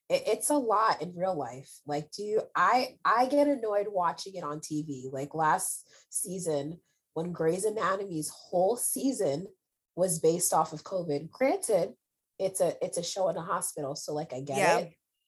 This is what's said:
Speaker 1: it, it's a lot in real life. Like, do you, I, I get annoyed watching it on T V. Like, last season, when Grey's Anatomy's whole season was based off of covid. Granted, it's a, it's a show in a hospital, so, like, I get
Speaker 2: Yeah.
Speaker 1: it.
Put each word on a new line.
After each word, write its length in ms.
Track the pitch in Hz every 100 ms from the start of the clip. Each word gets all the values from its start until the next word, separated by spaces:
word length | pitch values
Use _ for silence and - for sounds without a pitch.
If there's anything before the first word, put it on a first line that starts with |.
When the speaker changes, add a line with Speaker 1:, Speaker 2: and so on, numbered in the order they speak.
| -
Speaker 1:
it, 140 | 180 214
it's 240 | 220 -
a 60 | 294
lot 460 | 233 208 220 151
in 120 | 170
real 200 | 175 190 165
life. 440 | 120 131 - - 143
Like, 240 | 147 151
do 100 | -
you, 200 | 208 214 - -
I, 420 | 185 247 262 -
I 220 | 175 226 262
get 220 | 285 294
annoyed 400 | 262 220 202 208
watching 460 | 190 170 175 196
it 100 | 185
on 160 | 147 156
T 220 | - 151
V. 280 | 156 127 131
Like, 220 | 135 143
last 540 | 156 156 185 - - - - _
season, 680 | - 196 185 165 147 147 170 _ _ _
when 180 | 156 175
Grey's 320 | 170 160 180 214
Anatomy's 640 | 214 180 190 196 156 151
whole 460 | - - 180 190 240
season 720 | - 254 262 233 170 147 190 _ _ _ _
was 240 | 160 185 165
based 340 | 160 170 -
off 180 | 170 160
of 120 | 151
covid. 460 | - 190 170 143 160
Granted, 600 | - 269 381 - 190 - - _ _ _ -
it's 220 | 190 -
a, 220 | 175 -
it's 120 | 175 170
a 60 |
show 260 | 175 196 185
in 80 | 175
a 60 |
hospital, 520 | 170 180 - 160 139
so, 200 | 147 -
like, 180 | 151 160
I 80 | 127
get 160 | 139 202
Speaker 2:
Yeah. 120 | 180
Speaker 1:
it. 260 | 170 175 _ _ _